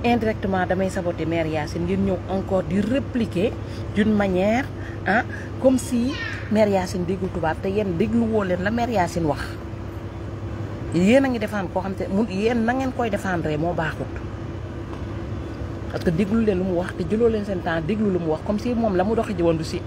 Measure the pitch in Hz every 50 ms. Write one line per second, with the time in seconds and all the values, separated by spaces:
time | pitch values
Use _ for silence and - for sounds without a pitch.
0 | - 240 240 233 220 220 208 - - 190 190 185 180 170 180 180 190 190 185 196
1 | 175 175 170 - 160 160 165 170 160 160 156 151 147 147 - 165 170 175 196 190
2 | 196 196 185 170 - - 185 196 185 - 196 185 180 151 170 202 196 214 254 277
3 | 277 - - 247 226 - - 170 190 262 - - - - - - - - - 202
4 | 208 214 214 202 202 196 180 180 190 208 226 247 277 - - - - - - -
5 | - 185 190 233 262 - - - - - - - - 262 262 247 - - 254 233
6 | 240 262 311 - - - - - - - 214 214 220 208 202 190 180 180 - 180
7 | 175 165 196 185 190 175 - 175 165 156 160 - - 190 190 208 214 196 170 165
8 | 226 214 220 233 233 220 220 214 202 185 180 175 180 208 226 240 233 247 233 196
9 | 175 165 - 175 170 151 139 - - - - - - - - - - - - -
10 | - - - - - - - - - - - - - - - - - - - 165
11 | 180 202 240 277 269 269 247 233 214 202 208 202 185 165 - 185 180 196 190 -
12 | - - 185 196 240 - 185 190 214 226 247 233 220 226 247 262 269 262 254 -
13 | 240 226 196 196 - 190 180 165 156 156 151 151 160 175 170 165 160 151 - -
14 | 139 - - - - - - - - - - - - - - - - - - -
15 | - - - - - - - - - - - - - - - - - - - 113
16 | - 190 165 160 214 185 214 226 226 214 196 180 185 190 180 170 180 185 170 170
17 | 180 160 202 220 240 226 220 214 202 202 196 175 - 180 165 165 160 156 220 208
18 | 220 202 185 175 170 160 156 156 - - 208 208 - 240 247 226 233 214 185 175
19 | 185 208 226 226 220 - 208 170 170 170 165 156 160 - - 175 -